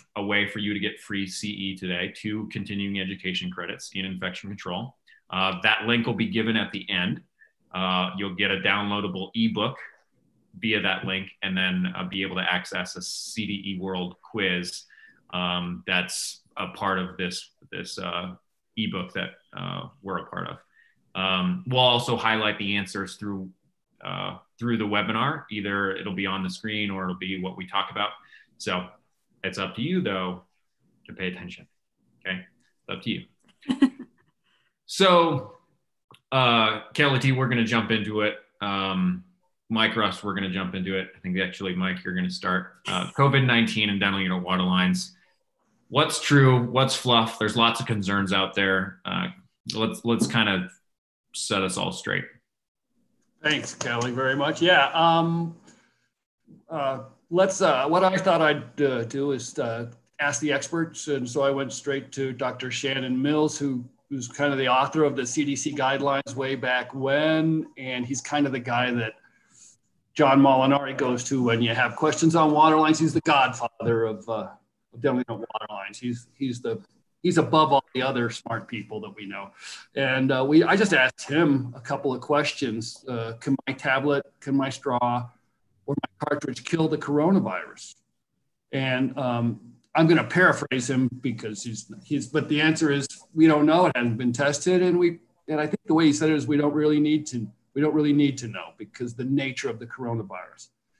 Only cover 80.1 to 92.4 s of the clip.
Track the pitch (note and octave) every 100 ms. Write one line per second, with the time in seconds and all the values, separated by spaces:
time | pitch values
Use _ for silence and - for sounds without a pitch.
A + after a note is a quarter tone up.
80.1 | C3 C3 C3 C3+ D#3 - G3 G#3 D3 B2+
81.1 | - - D3 E3 C3+ A#2+ - - C#3 C#3
82.1 | B2 - D3 D3 - B2+ A2 A2+ - C3
83.1 | A#2+ A2+ A#2 D3+ C3+ - C#3 D3 C3+ C#3+
84.1 | C#3 - _ C#3+ C#3 C3+ B2 C#3 B2 B2
85.1 | B2 A#2+ _ _ _ _ _ - C#3+ -
86.1 | _ D3 D3 - B2 - E3 D#3 D#3 C#3
87.1 | D3 E3 F#3+ A#2 F2+ D2+ - - - _
88.1 | _ _ _ _ _ _ C3+ C3 B2+ C3+
89.1 | C#3+ B2+ A#2+ A#2 A2 - - _ D#3 E3
90.1 | E3 - F3+ F3+ C#3+ - C3 A#2+ C3 B2+
91.1 | B2+ C3 - A2+ G#2 A#2+ G#2+ - - -
92.1 | C#3+ - D#3